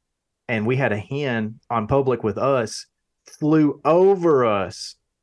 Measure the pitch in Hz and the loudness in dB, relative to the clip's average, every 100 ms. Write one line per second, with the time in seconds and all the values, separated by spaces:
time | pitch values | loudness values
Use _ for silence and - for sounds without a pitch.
0 | _ _ _ _ - 113 110 131 123 104 | _ _ _ _ -8 -4 -2 0 0 -2
1 | - 139 143 117 110 113 _ 117 107 139 | -6 -6 -4 -4 -6 -10 _ -6 0 0
2 | 131 120 110 101 127 135 110 - - _ | 0 -2 -4 -2 -2 0 -4 -8 -16 _
3 | _ _ _ - 151 156 147 147 143 170 | _ _ _ -6 0 2 2 0 2 4
4 | 190 196 170 139 117 101 90 - - - | 4 4 2 2 2 0 -2 -8 -16 -18
5 | _ _ | _ _